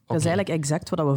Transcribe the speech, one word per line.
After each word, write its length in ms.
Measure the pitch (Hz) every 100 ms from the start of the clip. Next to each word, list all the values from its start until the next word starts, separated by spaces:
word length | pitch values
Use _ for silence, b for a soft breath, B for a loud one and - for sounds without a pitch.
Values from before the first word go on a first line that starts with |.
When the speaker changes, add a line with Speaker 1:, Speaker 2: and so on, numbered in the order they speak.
| -
Speaker 1:
Oké. 220 | 165 165
Speaker 2:
eigenlijk 220 | 185 196
exact 400 | 160 143 156 -
wat 180 | 170
we 40 | 147